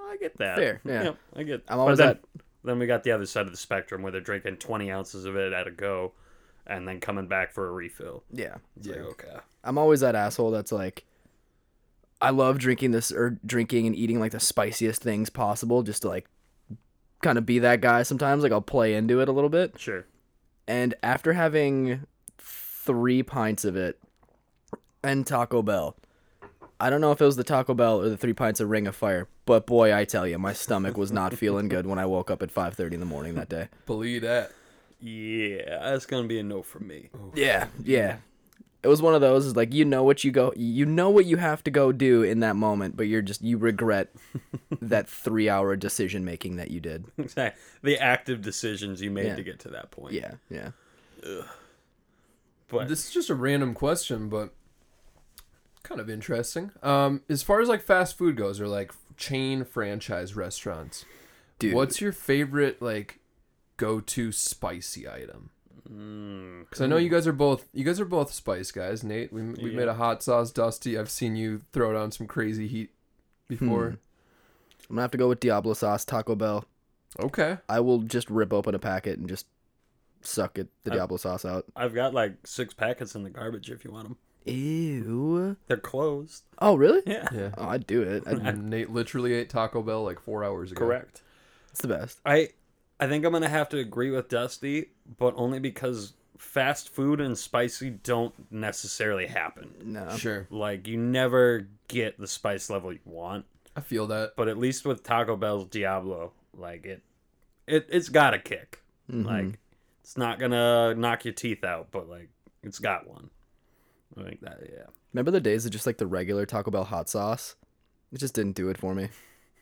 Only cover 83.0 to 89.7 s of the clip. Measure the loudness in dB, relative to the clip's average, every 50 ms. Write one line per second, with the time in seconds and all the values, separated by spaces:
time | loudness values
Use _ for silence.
83 | -8 -10 -10 -10 -12 -10 -10 -10 -10 -10 -10 -10 -12 -14 -16 -16 -16 -16 -16 -16
84 | -16 -16 -16 _ _ _ _ _ -8 -6 -6 -4 -2 -2 -2 -2 -2 -2 -2 -4
85 | -4 -4 -2 -2 0 0 0 0 0 -2 -4 -6 _ -4 -4 -4 -4 -4 -2 0
86 | 0 0 0 -4 -8 -12 -18 -20 _ _ _ 4 6 6 8 10 10 8 8 6
87 | 4 0 -4 -4 -4 -6 -4 -4 -6 -6 -6 -6 -4 -4 -4 -4 -2 0 0 0
88 | 2 0 -2 -4 -2 -4 -4 -2 -2 -2 -2 -2 -4 -4 -4 -4 -4 -4 -4 -4
89 | -4 -2 -2 -2 0 0 0 0 -2 -2 -2 -2 -2 -2